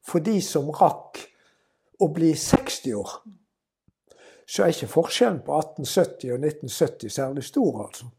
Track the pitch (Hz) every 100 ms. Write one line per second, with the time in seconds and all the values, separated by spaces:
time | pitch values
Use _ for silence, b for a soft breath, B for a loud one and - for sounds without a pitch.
0 | - 175 165 214 175 156 143 151 180 -
1 | - - - _ _ _ _ _ _ _
2 | 180 160 165 151 - - - - 131 104
3 | 95 - - 98 _ _ _ _ _ _
4 | _ b b b - - 185 160 120 -
5 | - - 240 160 - 147 156 - 135 -
6 | 175 - 127 123 151 151 127 - 143 -
7 | 107 - 135 139 - - 208 104 104 -
8 | 120